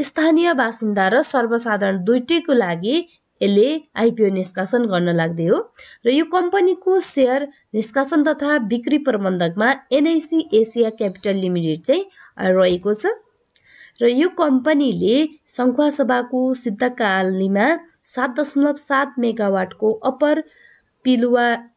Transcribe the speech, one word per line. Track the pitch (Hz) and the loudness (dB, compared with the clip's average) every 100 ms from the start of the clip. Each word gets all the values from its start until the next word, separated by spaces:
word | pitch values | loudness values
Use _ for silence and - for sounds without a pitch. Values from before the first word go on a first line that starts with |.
स्थानीय | 277 320 320 320 349 | -6 0 2 4 2
बासिन्दा | 262 226 226 220 202 190 | 0 -2 -4 -4 0 2
र | 247 | 2
सर्वसाधारण | 311 269 233 233 233 202 196 190 | 0 0 0 -2 -2 -2 0 0
दुइटैको | 185 254 247 330 339 | 0 0 2 -2 2
लागि | 247 180 170 202 330 339 _ _ - | 0 0 -2 -2 -2 -4 _ _ -4
यसले | 202 202 254 311 - - | 2 4 2 0 -6 -2
आइपिओ | 233 233 202 | 0 2 0
निष्कासन | 190 185 190 190 247 226 | 0 -6 -6 -2 -2 0
गर्न | 175 175 | 0 0
लाग्दै | 170 165 170 165 | 0 -2 -2 0
हो। | 294 453 - - - 240 | 0 -2 -14 -20 -6 0
र | |
यो | 277 | 0
कम्पनीको | 320 359 359 392 359 370 370 370 | 0 -2 0 2 2 0 0 0
सेयर | - 285 247 269 285 - _ | 0 0 2 0 -4 -14 _
निष्कासन | 214 226 269 277 320 | -6 -4 -4 0 0
तथा | 302 294 285 302 | 0 0 -2 -2
बिक्री | 202 233 247 294 | -2 -4 -2 -2
प्रबन्धकमा | 277 214 190 180 170 185 233 277 - | 0 -2 -2 -2 -2 0 -2 -2 -2
एनआइसी | 269 311 330 - 320 311 | 0 2 0 -2 -4 0
एसिया | 214 226 233 220 | 0 2 0 -2
क्यापिटल | 220 202 180 208 | -2 -6 -4 -4
लिमिटेड | 196 185 175 160 156 | -2 -2 -2 -2 -2
चाहिँ | - 339 392 - - - | 0 0 -2 -14 -20 -4
रहेको | 190 185 185 175 196 | 0 2 2 0 -2
छ। | 208 370 480 _ _ _ _ _ - - - | -2 -4 -6 _ _ _ _ _ -20 -16 0
र | 240 | 0
यो | 254 359 | 2 0
कम्पनीले | 349 302 262 294 294 269 175 185 262 311 - _ | 0 2 2 2 2 2 0 2 2 0 -6 _
सङ्खुवासभाको | - 247 247 294 285 247 247 247 254 262 | -2 0 2 0 0 0 -2 -2 -2 -2
सिद्धकालीमा | 247 233 202 247 247 208 190 185 190 190 196 254 330 - _ | -2 -6 -4 -4 -2 -2 0 0 0 0 2 0 0 -6 _
सात | - 254 262 240 | -12 -6 -4 -2
दशमलव | 285 277 294 285 | -2 0 0 -2
सात | - 269 269 254 | -2 -2 -2 -2
मेगावाटको | 233 220 202 190 185 - 214 | -2 0 0 0 -4 -2 -2
अप्पर | 220 262 262 294 302 - _ _ _ _ _ | -2 -2 0 0 0 -4 _ _ _ _ _
पिलुवा | 262 247 240 240 240 233 240 | 0 2 4 2 2 -2 -8